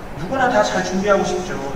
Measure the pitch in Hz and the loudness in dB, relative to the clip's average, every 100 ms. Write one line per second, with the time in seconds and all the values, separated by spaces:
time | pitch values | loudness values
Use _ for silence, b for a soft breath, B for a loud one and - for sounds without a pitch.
0 | - - 175 269 247 208 202 185 175 190 | -12 -10 -4 0 2 4 2 0 -2 0
1 | 208 190 - 185 175 175 - | 2 2 2 -2 -4 -6 -6